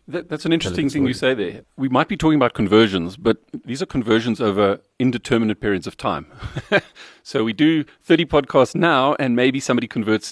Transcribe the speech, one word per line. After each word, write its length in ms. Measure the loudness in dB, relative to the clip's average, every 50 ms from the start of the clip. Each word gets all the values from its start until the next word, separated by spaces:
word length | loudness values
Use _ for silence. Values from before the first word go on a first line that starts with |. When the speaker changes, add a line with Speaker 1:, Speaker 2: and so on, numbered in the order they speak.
| _
Speaker 1:
that, 220 | -10 -10 -10 -8 -8
that's 160 | -10 -6 -2
an 80 | -2 -2
interesting 300 | -2 -2 -4 -4 -2 -2
Speaker 2:
tell 80 | -2
a 0 |
Speaker 1:
thing 160 | -2 -2 -2
you 60 | -2 -2
Speaker 2:
story. 200 | -2 0 -2 0
Speaker 1:
say 160 | 0 -4 -6
there. 100 | -6 -12 -18 _ _
We 120 | -6 -4 0
might 180 | 0 0 0
be 80 | -2 -4
talking 200 | -2 0 2 4
about 180 | 4 2 0 0
conversions, 640 | -2 0 4 6 6 6 6 2 -2 -4 -4 -8
but 200 | -4 -2 -2 -2 -2 _ _ -18 -16 -12
these 160 | -10 -8 -8
are 60 | -8
conversions 520 | -6 -4 -4 0 2 2 2 2 0 -2 0
over 400 | -2 -2 2 2 2 2 0 -2 _ _ _ -2
indeterminate 600 | -2 -2 0 -2 -2 0 0 0 0 -2 -4 -4
periods 280 | -2 -2 -2 -2 -4
of 100 | -8 -12
time. 300 | -8 -6 -6 -6 -6 -10 -14 -18 -16 -14 -12 -10 -12 -6 -2
<laughs> 120 | -2 -2 -2 -4 _ -20 -20 -20 -20 _ _
So 200 | -6 -4 -2 -2
we 100 | -2 0
do 320 | 2 2 2 2 2 -2 -6 _ _ _
thirty 200 | 2 2 2 2
podcasts 520 | 2 2 0 0 4 2 2 2 4 2
now, 400 | 0 0 2 2 2 2 0 0
and 200 | 0 -2 0 2
maybe 240 | 2 2 2 0 0
somebody 280 | -2 -2 -2 -2 -2
converts 440 | -4 -6 -4 0 0 0 -2 -2 -8